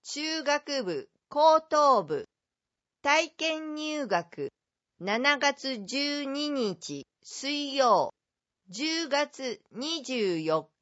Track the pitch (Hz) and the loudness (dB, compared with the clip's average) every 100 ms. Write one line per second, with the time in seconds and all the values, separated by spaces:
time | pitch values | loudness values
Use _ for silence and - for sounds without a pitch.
0 | - 285 311 320 285 285 294 277 185 147 | -14 -8 -6 -4 0 0 0 -4 -2 -6
1 | - _ _ 294 320 311 320 302 285 233 | -8 _ _ 4 6 6 4 4 6 6
2 | 156 143 - _ _ _ _ _ _ _ | 2 -6 -6 _ _ _ _ _ _ _
3 | 285 302 339 - 320 311 311 302 302 302 | 2 2 2 -4 -4 -4 -6 -8 -6 -4
4 | 240 175 170 - 139 _ _ _ _ _ | -2 -2 -2 -10 -10 _ _ _ _ _
5 | 180 226 277 285 285 277 269 240 185 269 | -4 0 2 2 0 0 -6 -8 -6 -2
6 | 285 294 277 277 294 277 214 170 - 143 | -2 -2 -4 -4 -4 -2 -2 -4 -10 -12
7 | - _ - - 277 294 285 269 254 185 | -12 _ -18 -10 -6 -4 -4 2 6 6
8 | 135 _ _ _ _ _ 185 190 311 330 | 4 _ _ _ _ _ _ -6 -4 -4
9 | 311 277 294 - 262 - _ 208 294 330 | -2 -2 -2 -6 -8 -8 _ -10 -6 -6
10 | 254 254 196 165 156 156 156 _ | -4 -2 0 0 0 -2 -2 _